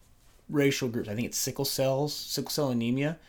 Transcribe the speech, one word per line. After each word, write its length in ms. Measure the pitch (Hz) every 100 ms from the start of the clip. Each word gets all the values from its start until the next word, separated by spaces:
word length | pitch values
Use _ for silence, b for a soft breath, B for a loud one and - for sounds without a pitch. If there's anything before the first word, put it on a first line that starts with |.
| - - - - -
racial 380 | 147 139 135 127
groups. 220 | 113 107
I 60 | 104
think 120 | 110
it's 100 | -
sickle 280 | 131 127 135
cells, 500 | - 135 135 147 -
sickle 340 | - - -
cell 200 | - 139
anemia 480 | 120 117 131 143 170